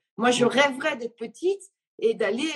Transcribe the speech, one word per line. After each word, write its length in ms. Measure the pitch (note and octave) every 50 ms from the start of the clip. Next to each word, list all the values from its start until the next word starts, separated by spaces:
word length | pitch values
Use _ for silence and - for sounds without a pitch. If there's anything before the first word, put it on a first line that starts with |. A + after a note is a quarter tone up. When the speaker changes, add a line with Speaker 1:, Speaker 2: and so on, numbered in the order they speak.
| _ _ -
Speaker 1:
moi, 140 | G3+ A#3 B3
je 140 | A#3+ A#3+ A#3+
Speaker 2:
Mm. 40 | A#3
Speaker 1:
rêverais 480 | A3+ C4+ C#4+ C#4+ B3+ C4 - D#4 C#4+
d'être 200 | A3+ A#3 A#3 -
petite 460 | - A3+ G#3+ - - E4 F#4+ G4 G4 - - _ _ _ _ _ -
et 160 | - A3+ A3
d'aller, 380 | F#3 A3 G3 A3 B3 D4+ D#4+ D4